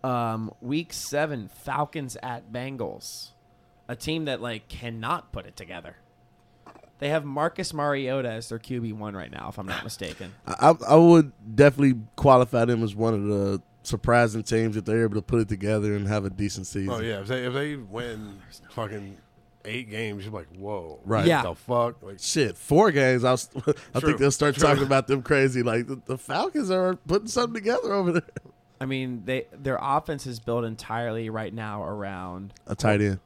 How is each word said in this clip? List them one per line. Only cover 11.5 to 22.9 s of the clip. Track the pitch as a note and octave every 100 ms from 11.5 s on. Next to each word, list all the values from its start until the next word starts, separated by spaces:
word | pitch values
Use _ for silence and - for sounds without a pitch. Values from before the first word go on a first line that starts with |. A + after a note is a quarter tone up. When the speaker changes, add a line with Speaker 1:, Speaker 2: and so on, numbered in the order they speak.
| G#2+
Speaker 2:
definitely | C#3+ C3+ C#3 B2 A2 -
qualify | C#3+ B2+ B2 A#2+ A#2
them | A#2
as | A2+
one | G2+ A2+ A2
of |
the | G2+ G2+ G2 G2 _ _
surprising | - G#2+ - A#2+ A#2 A2
teams | G#2 A2+ A2+ G#2+
if | G2
they're | A2
able | A2+ G#2
to |
put | - A#2+
it | G#2
together | G#2 G2+ G#2+ G#2 G#2
and | G2+
have | G#2+ G2
a |
decent | F#2+ G#2 - F#2
season. | G2+ G2
Speaker 3:
Oh, | A#2
yeah. | A2+ G2+
If | G2
they, | B2+ B2
if |
they | C3 D3+ D3
win | G#2 G#2+ A#2+ A2 G#2+ G2 - - -
fucking | - G#2+ G#2 G2+ G2 _ _ _ _ G#2+
eight | A2+ A2+
games, | G#2+ A2+ G2+ G2
you're |
like, | G#2 D#2 F2
"Whoa. | G2+ G#2 E2 D2
Speaker 2:
Right. | F#2 A2 E3
Speaker 1:
Yeah. | D#3
Speaker 3:
What | F#2+
the | D#2+
fuck?" | - A#2+ A#2+ A#2
Like, | F#2+ G2
Speaker 2:
Shit, | - E3 B2 -
four | - D3 A3